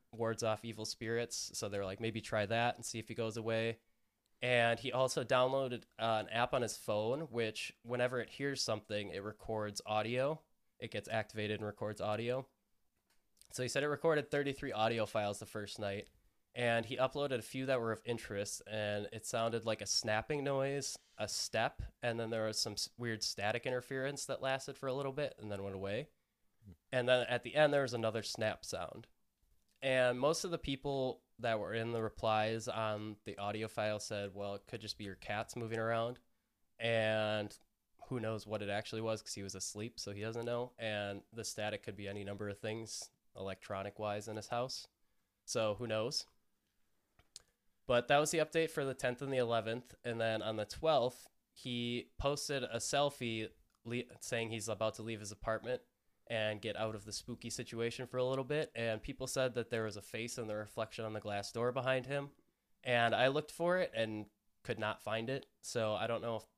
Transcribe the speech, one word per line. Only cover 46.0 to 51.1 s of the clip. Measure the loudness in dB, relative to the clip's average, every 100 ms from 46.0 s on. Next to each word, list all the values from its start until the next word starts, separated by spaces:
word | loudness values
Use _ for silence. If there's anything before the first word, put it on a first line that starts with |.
| 2 0 -4 _ _ _ _ _ _ _ _ _ _ -20 _ _ _ _ 4
But | 4 8
that | 6
was | 6
the | 4
update | 4 4 2
for | 2 -2
the |
tenth | 0 0 0
and | 0
the | 2
eleventh. | 4 4 2 -2 -6 -10
And | -4 0
then | 2 2
on | 0 -2
the | -4
twelfth, | 0 4 6 4